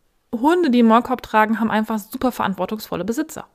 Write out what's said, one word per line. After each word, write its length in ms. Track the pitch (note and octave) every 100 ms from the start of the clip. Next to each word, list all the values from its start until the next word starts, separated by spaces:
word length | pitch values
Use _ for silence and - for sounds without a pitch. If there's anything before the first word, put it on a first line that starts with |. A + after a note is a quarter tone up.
| _ _ _
Hunde, 380 | A3+ C#4+ F4+ E4
die 100 | A#3+
einen 80 | A3+
Maulkorb 340 | A3+ B3 B3
tragen, 360 | - A3 G#3+ A3
haben 120 | A3
einfach 280 | G#3+ A3 A3
super 320 | G3 C4 B3+
verantwortungsvolle 760 | - - F#3 F#3 A3 - E3+
Besitzer. 440 | F#3+ A#3+ D#4 - -